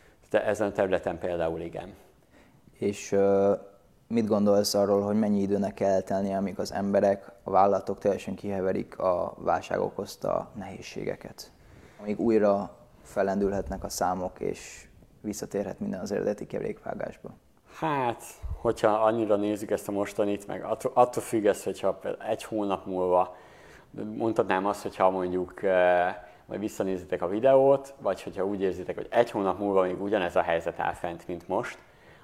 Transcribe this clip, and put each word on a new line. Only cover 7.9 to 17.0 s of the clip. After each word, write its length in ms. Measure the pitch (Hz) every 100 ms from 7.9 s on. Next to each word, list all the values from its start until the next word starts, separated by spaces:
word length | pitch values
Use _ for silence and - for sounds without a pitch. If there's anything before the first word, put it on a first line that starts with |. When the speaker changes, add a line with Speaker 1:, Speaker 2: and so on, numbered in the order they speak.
| 98
Speaker 2:
teljesen 360 | 101 95 - 95
kiheverik 640 | 101 98 92 98 - -
a 340 | 92 87 90 -
válság 420 | 85 82 - 95
okozta 720 | 50 - 101 - 50 50 - -
nehézségeket? 960 | 95 - - - - - - - - _ - - - -
Amíg 200 | 104 104
újra 560 | 113 110 101 101 95 - - -
fellendülhetnek 800 | - 104 98 98 98 98 - 95
a 60 | -
számok, 500 | - 90 92 92 -
és 460 | 50 - - - - - - _
visszatérhet 580 | 107 104 101 101 98 98
minden 200 | 101 95
az 120 | 101
eredeti 340 | 101 98 104 -
kerékvágásba? 840 | - 107 - - -